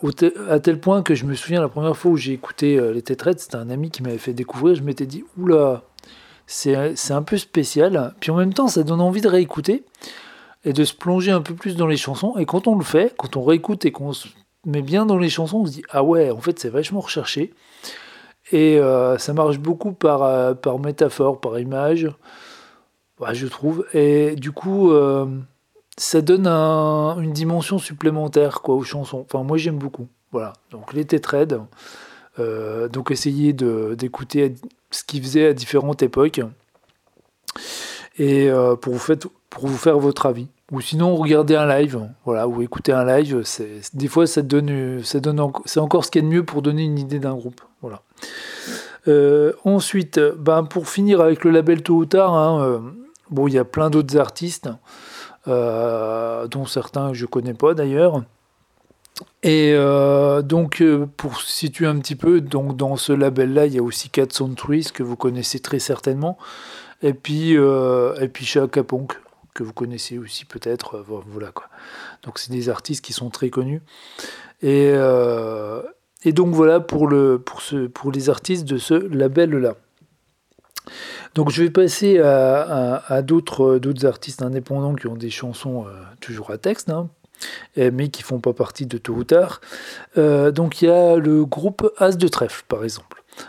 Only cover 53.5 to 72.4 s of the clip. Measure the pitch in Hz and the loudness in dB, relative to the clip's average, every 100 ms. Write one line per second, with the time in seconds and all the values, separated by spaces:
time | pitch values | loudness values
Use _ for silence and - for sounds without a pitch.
53.5 | 135 123 - 156 151 143 147 131 - 170 | 2 0 0 2 2 2 2 2 -2 -10
54.5 | 160 139 113 _ - - - - - - | -8 -12 -14 _ -20 -20 -20 -20 -14 -2
55.5 | 123 120 113 117 113 110 113 113 117 117 | 0 0 0 -2 -2 -2 -4 -4 -6 -8
56.5 | 135 131 135 - 143 139 123 120 127 123 | -8 -6 -6 -6 -6 -6 -6 -6 -4 -4
57.5 | 113 147 160 143 139 175 147 117 _ _ | 0 0 2 0 2 2 2 -4 _ _
58.5 | _ _ _ _ _ _ - - _ 160 | _ _ _ _ _ _ -20 -20 _ 2
59.5 | 156 151 147 139 143 139 143 143 143 143 | 4 4 4 4 4 4 4 4 2 2
60.5 | 165 165 - 165 147 143 - 147 117 - | 0 0 2 4 4 0 -8 -10 -8 -10
61.5 | - 156 - 160 147 135 143 165 175 143 | -6 -6 -2 -2 -2 -6 -2 2 2 2
62.5 | 143 139 131 135 139 - 143 139 131 131 | -4 -4 -4 -4 -2 0 2 2 2 2
63.5 | 139 147 127 120 - - - 135 - 135 | 4 4 2 -2 -4 -4 0 0 -2 -6
64.5 | 127 - 151 151 - 123 120 131 123 120 | -6 -2 -2 -2 -6 -8 -4 -2 -2 -6
65.5 | 131 - 139 - 135 - 135 160 180 - | -8 -6 -4 -4 -4 -2 -2 -4 -6 -14
66.5 | - - - - - 147 131 - 151 160 | -20 -20 -20 -20 -4 -2 -2 -4 -2 2
67.5 | 156 139 135 127 127 123 156 131 - 123 | 4 4 4 2 2 0 0 -6 -6 -2
68.5 | 147 131 - 123 131 135 - _ _ _ | 0 0 0 -2 -4 -6 -12 _ _ _
69.5 | - 110 110 120 117 - 120 110 - - | -12 -12 -8 -10 -8 -12 -12 -12 -14 -14
70.5 | 117 113 120 - 107 101 107 101 104 101 | -10 -8 -6 -8 -16 -12 -14 -12 -14 -14
71.5 | - - - - - - - - - | -16 -20 -20 -20 -20 -20 -18 -16 -14